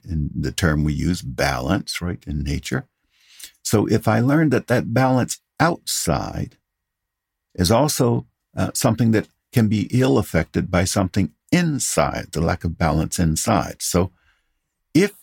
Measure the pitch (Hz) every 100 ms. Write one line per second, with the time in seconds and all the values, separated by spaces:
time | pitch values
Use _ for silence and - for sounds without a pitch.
0 | - 80 73 - 69 - 85 76 76 73
1 | 76 90 67 62 69 64 64 95 - -
2 | 87 - - 73 69 73 - 65 - _
3 | _ _ _ - - _ - 107 - 110
4 | 113 110 123 147 156 123 - 120 - 117
5 | 131 131 113 - _ - 160 - - -
6 | - 73 - - 120 - _ _ _ _
7 | _ _ _ _ _ - 90 113 147 -
8 | 127 117 - _ _ - 95 - 127 113
9 | 117 107 - _ _ - 110 107 98 127
10 | 131 135 - 82 - 90 - 92 92 -
11 | 95 - 90 - _ 170 175 143 - -
12 | 71 - - 76 82 87 87 82 85 78
13 | 80 - 82 78 - 104 - - - 90
14 | 95 - _ _ _ _ _ _ _ 151
15 | 202 -